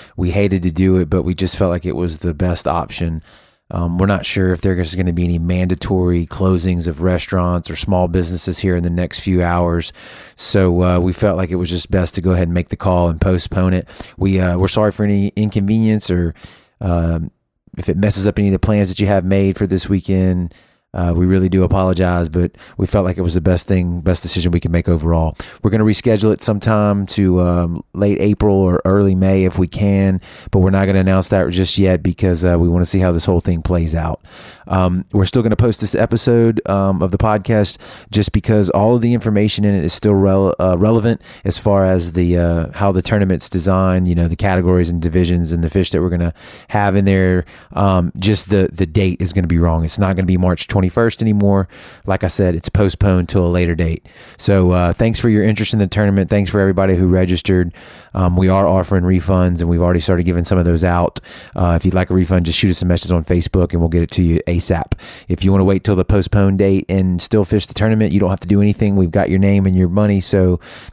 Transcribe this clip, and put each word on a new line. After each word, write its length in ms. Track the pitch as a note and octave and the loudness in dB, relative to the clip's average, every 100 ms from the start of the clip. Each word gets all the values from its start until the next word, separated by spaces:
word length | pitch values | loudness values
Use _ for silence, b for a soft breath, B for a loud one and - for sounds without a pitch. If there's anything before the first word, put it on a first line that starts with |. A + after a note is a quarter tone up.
| B - | B -6
we 120 | F2 | -2
hated 300 | F2 G2+ F#2+ | 0 0 0
to 60 | F2+ | -2
do 280 | D#2+ F#2+ F#2 | 0 2 2
it, 100 | E2 | 0
but 140 | F2+ | -2
we 120 | D#2 | -2
just 220 | F2+ F#2+ - | -4 -4 -2
felt 140 | F#2+ | -2
like 160 | F2 F2 | -2 -4
it 100 | C2+ | -6
was 220 | F2 D#2 | -6 -6
the 160 | F2 | -6
best 340 | D2+ F2+ E2+ - | -2 -2 -2 -4
option. 540 | E2+ - - E2+ D#2+ b b b b - | -4 -6 -6 -6 -6 b b b b -12
Um, 260 | - E2 F2 | -6 -4 0
we're 100 | F#2+ | 0
not 200 | G2 - | 0 -4
sure 260 | - F#2 | -2 0
if 80 | F2+ | 0
there's 340 | G2 F2+ E2+ | -2 -2 -4
gonna 200 | F2 F2+ | -4 -2
be 100 | E2+ | -2
any 140 | F2 F2 | -2 -2
mandatory 880 | E2+ F2+ F2+ F2+ - F#2+ F2+ F2 E2 | -2 -2 -2 -4 -2 0 0 0 -2
closings 600 | - F#2+ F2+ F2+ F2 E2+ | -2 0 0 0 -2 -4
of 140 | D2+ | -4
restaurants 720 | F2+ F2+ - F#2+ F2 F2 - | -2 -2 -2 -2 -2 -2 -6
or 60 | E2 | -8
small 320 | - F#2 F2+ | -2 0 0
businesses 500 | F2+ E2+ F2 - E2+ | -2 -2 -6 -6 -4
here 180 | F#2+ F2 | -2 0
in 60 | |
the 80 | E2+ | -2
next 300 | E2+ F2 - | -2 -4 -6
few 220 | - F#2 | -2 0
hours. 520 | F2 F2 F2 E2+ D#2+ B B B B - | 0 0 0 -2 -4 B B B B -12
So, 460 | - G2+ F#2 F2 | -4 0 2 2
uh, 160 | F2+ F2+ | 2 2
we 140 | F#2 | 0
felt 240 | F2+ G#2 F2+ | 0 -2 -2
like 100 | F#2 | -2
it 60 | F2+ | -4
was 140 | F2+ | -4
just 200 | F2 - | -6 -2
best 240 | G2 F2 - | -2 -2 -2
to 40 | |
go 120 | F2 | 0
ahead 140 | F2+ F2 | 0 0
and 80 | |
make 140 | F2 F2 | -2 -4
the 80 | - | -4
call 320 | G2 F2+ F2 | 0 2 2
and 100 | D#2+ | 0
postpone 540 | F#2 F#2 - F#2+ F#2 | 0 0 -2 -2 0
it. 160 | F2+ B B B - | 0 B B B -4
We, 200 | G2 F#2+ | -2 0
uh, 200 | F2+ F2 | 0 0
we're 100 | F#2+ | 0
sorry 240 | - G#2+ | 0 0
for 100 | - | 0
any 260 | G#2 G2+ G2 | 0 0 -2
inconvenience 760 | - G#2+ G#2 G2 A2 A2 G#2+ - | -2 -2 -2 0 2 2 0 0
or, 240 | F2+ E2+ B B B B - | -2 -2 B B B B -8
um, 480 | F#2 E2+ E2 E2 D#2+ - _ _ _ - | -2 0 0 -2 -6 -14 _ _ _ -10
if 100 | - | -6
it 80 | E2 | -2
messes 300 | G#2 G2 G2+ | -2 0 -2
up 120 | G2+ | 0
any 100 | G2+ | 0
of 40 | |
the 60 | F#2+ | 0
plans 320 | - G#2 G2 | 0 0 0
that 100 | F#2 | 0
you 60 | G2+ | 0
have 180 | G2+ | 0
made 320 | F2+ G2 G2 F#2 | 2 0 0 0
for 100 | G2+ | -2
this 220 | F#2 - | -2 -2
weekend. 640 | G2 - F#2+ F#2 F2+ F2 b b b b | -2 0 0 0 0 -4 b b b b
Uh, 180 | - F2 | -4 -2
we 120 | E2+ F2+ | 0 2
really 240 | F#2+ F#2 | 2 2
do 120 | F#2+ | 2
apologize, 640 | F#2 F#2 F#2 F2 F#2 F2 E2+ | 2 2 0 0 0 0 -2
but 220 | E2+ F2 B B - | -2 -4 B B -8
we 80 | F#2 | -2
felt 180 | G#2 | 0
like 140 | F#2 F#2 | 0 -2
it 40 | |
was 120 | F2+ | -2
the 60 | E2+ | 0
best 280 | E2 F2+ - | 0 0 0
thing, 320 | F#2+ F2 F2 | 0 0 -2
best 220 | E2 F2+ | -2 -2
decision 280 | F2 F#2 E2+ | -2 -2 0
we 100 | E2+ | 0
could 100 | E2 | 0
make 180 | E2+ E2 | -2 0
overall. 480 | E2+ D#2+ E2 D#2+ B B B | 0 0 0 0 B B B
We're 80 | G#2+ | -2
gonna 140 | G#2+ | 2
reschedule 480 | G#2+ G#2 B2 G#2+ A2 | 2 0 0 2 2
it 80 | - | 0
sometime 640 | - G2+ A2+ G#2+ G#2 G2+ G2 | -2 -2 0 0 2 0 -2
to, 320 | - F#2+ F2+ | 0 2 2
um, 420 | F2 F2 F2 E2+ - | 2 0 -2 -6 -10
late 240 | - G2+ G2+ | -4 -2 0
April 380 | G#2 G#2 G#2 G2 | 0 2 2 2
or 240 | F#2+ F2 F#2 | 2 2 2
early 280 | G2+ G2 | 2 2
May 300 | F#2 F#2+ F#2+ | 2 2 2
if 140 | F#2 F#2 | 0 0
we 100 | F2+ | -2
can, 540 | - G2+ G2 G2 F#2+ B B B | -2 0 2 2 0 B B B
but 100 | G2 | 0
we're 100 | F#2 | 2
not 160 | G2 G2 | 2 2
gonna 140 | F#2+ | 2
announce 280 | F#2+ F#2+ F#2 | 2 0 0
that 220 | G2 D#2 | 0 0
just 260 | F2+ F#2+ - | 0 -2 0
yet 260 | F#2+ F2+ | 2 2
because, 440 | E2 E2+ G2 E2+ F2+ | -2 -2 0 0 2
uh, 100 | F2 | 2
we 80 | E2+ | 2
wanna 160 | E2+ F2 | 2 0
see 140 | F#2+ | 0
how 120 | F#2 | 0
this 140 | E2+ - | 0 0
whole 140 | F2+ | 0
thing 200 | - F2 | 0 -2
plays 340 | - F2 E2 | -2 -2 -2
out. 280 | D#2+ D#2 - B B B B - | -2 -4 -6 B B B B -4
Um, 360 | F#2+ F#2 F2+ - | 0 0 -2 -2
we're 140 | G#2 F#2+ | -2 0
still 160 | B2+ | 0
gonna 120 | A2+ | 0
post 260 | G#2+ B2 G#2+ | 2 0 0
this 120 | G#2+ | -4
episode, 680 | - A#2 A#2 - A#2 A#2 A2 - | -2 0 0 2 2 2 0 -2
um, 360 | G2 G2 F#2+ | 0 0 0
of 80 | F#2 | 0
the 80 | F#2+ | 0
podcast 580 | A2+ G#2+ F#2+ A2 G2+ - B B B | 0 0 0 0 0 -4 B B B
just 220 | - G2+ | -2 0
because 380 | G#2+ - G#2+ F#2+ | 0 0 2 2
all 240 | - G#2+ B2 | 2 2 2
of 60 | |
the 100 | A#2 | 2
information 540 | A#2+ A2+ G#2 G#2+ - G#2 | 0 0 2 0 2 0
in 80 | |
it 100 | G2 | 2
is 80 | D#2+ | 0
still 220 | - G#2+ | -2 2
rele-, 400 | G2 G2 F#2+ G2 - | 2 4 2 2 0
uh, 200 | F#2 F2+ | 0 2
relevant 420 | G#2 A2+ A2 A2+ B B | 2 2 0 -2 B B
as 140 | F#2+ - | -6 -4
far 260 | G#2+ G2 | 0 2
as 280 | F#2+ F#2 E2+ | 2 0 -2
the, 260 | E2+ F2 F2 | -2 0 2
uh, 280 | E2+ E2 E2 | 0 0 -4
how 180 | - G2 | -2 -2
the 120 | F#2 | 0
tournament's 480 | - G#2+ F#2+ F2 - | 0 0 0 -2 -4
designed, 580 | F#2 E2+ F#2+ F#2+ F#2 F2+ | -4 0 0 2 0 0
you 60 | |
know, 140 | E2+ E2+ | 0 0
the 80 | E2+ | -2
categories 520 | G2+ F#2 F2+ F2+ E2+ | -2 0 2 2 2
and 140 | F2 | -2
divisions 500 | E2 E2+ F2 F2 E2 | -2 0 2 0 -2
and 100 | E2+ | -2
the 60 | E2 | -2
fish 200 | G2+ F2+ | 0 0
that 100 | F2+ | -2
we're 80 | F2+ | -2
gonna 240 | F2 E2+ B B B - | -2 -2 B B B -6
have 280 | G#2+ G2+ F#2+ | -2 0 2
in 80 | |
there. 400 | G2 F#2+ F#2 F2+ E2+ B B | 2 2 2 0 -2 B B
Um, 380 | - G2 F#2 E2+ - | -2 2 2 0 -2
just 300 | F#2+ G#2 - | -2 0 0
the, 220 | G2+ F#2+ | 0 0
the 140 | D#2+ F2+ | -2 -2
date 340 | D#2 F#2+ F2 | 0 0 0
is 140 | F#2 | -2
gonna 120 | G2 F2 | -2 0
be 120 | E2+ | 2
wrong. 260 | E2+ E2 | 2 0
It's 140 | D#2+ - | -2 -2
not 180 | F#2+ F#2 | -2 0
gonna 80 | F#2 | 0
be 120 | F#2 | 2
March 280 | F2+ F2+ - | 0 -2 -2
twenty-first 560 | G2+ F#2 A#2 A#2 - | -2 0 2 0 0
anymore. 460 | A2+ G#2 G2+ G2 F#2+ B B B | 0 2 2 2 -2 B B B
Like 180 | F#2+ F#2+ | -6 -4
I 60 | F#2 | -2
said, 260 | - F#2 | 0 0
it's 140 | E2 - | -2 -2
postponed 600 | - G2 - G2+ F#2 F2 | 0 0 0 2 2 0
till 180 | G2 F2 | 0 0
a 20 | |
later 260 | F2 F2 | 0 0
date. 320 | E2 E2 E2 B B B - | 0 -2 -4 B B B -8
So, 360 | - G2 F2+ | 0 2 4
uh, 200 | F2+ F2 | 2 2
thanks 260 | - A2+ A2 | 0 0 0
for 100 | A#2+ | 2
your 140 | G#2+ | 2
interest 300 | G#2 G#2+ G#2+ | 2 0 -2
in 60 | A2 | 0
the 80 | G2 | 0
tournament. 420 | - G#2 G2 F2+ | 0 2 2 2
Thanks 220 | G#2 F#2+ | 0 0
for 100 | G#2 | 2
everybody 360 | G2 F#2+ F#2+ F2+ | 2 2 2 2
who 100 | F#2 | 2
registered. 640 | F#2 F2+ F2+ - F#2 F2 B B B B | 2 2 0 0 0 0 B B B B
Um, 220 | - F2+ F2+ | -2 0 2
we 120 | F#2 | 2
are 180 | F#2+ G2 | 2 2
offering 340 | F#2+ F2+ F#2+ | 2 0 0
refunds, 560 | F2+ F#2 E2+ F#2 F2+ F2 | 2 0 2 0 2 0
and 80 | E2+ | 0
we've 140 | E2+ | 0
already 180 | F2 F2+ | 2 0
started 240 | E2 F2 | 0 0
giving 200 | F2 F2 | 0 0
some 140 | F2 F#2+ | 0 0
of 60 | |
those 200 | E2+ E2+ | 2 2
out. 340 | F2+ F2 F2 - B B B - | 2 0 -2 -4 B B B -2
Uh, 180 | F2 E2+ | 0 2
if 80 | |
you'd 100 | F#2 | 0
like 160 | F#2 F#2 | 0 0
a 40 | |
refund, 320 | F#2 E2+ F2+ E2+ | 0 2 0 0
just 120 | D#2+ | 0
shoot 120 | G2+ | 0
us 120 | E2+ | 0
a 20 | |
message 260 | F2+ F2 - | 0 -2 0
on 140 | F2 | -2
Facebook, 480 | D#2 F2+ E2 F#2+ F2 | 0 -2 0 0 0
and 80 | F2 | 0
we'll 80 | E2 | 0
get 140 | E2+ | 0
it 80 | E2 | -2
to 100 | - | 0
you 180 | E2+ E2 - | 2 0 0
asap. 460 | F2 - E2+ - - B B - | -2 -2 -2 -4 -8 B B -6
If 140 | F#2 | -2
you 80 | F#2+ | 2
wanna 140 | G2 | 2
wait 180 | F#2+ F#2+ | 2 2
till 140 | - F#2+ | 0 0
the 80 | |
postponed 540 | F2+ G2+ F2+ G#2 G2 G2 | 2 0 2 2 2 2
date 280 | G2 F#2+ - | 2 2 0
and 320 | F#2+ F#2 F2+ | 0 0 -2
still 240 | - G#2+ | 0 0
fish 220 | G2 G#2+ - | 2 0 -2
the 80 | |
tournament, 380 | - A2 A2 G#2+ | -2 0 2 2
you 80 | F#2 | 2
don't 100 | F#2 | 0
have 100 | G2 | -2
to 80 | F2+ | 0
do 120 | G2+ | 2
anything. 320 | G#2 G2+ G#2 G2 | 2 2 0 2
We've 140 | F2+ | 2
got 180 | G2 - | 0 0
your 100 | F#2+ | 2
name 260 | G2 G2+ F#2+ | 2 2 2
and 80 | |
your 140 | F#2 F2+ | 2 2
money, 320 | F#2+ G#2 G2 | 2 2 0
so 400 | - G2 F#2 F2 B B B | 0 2 2 0 B B B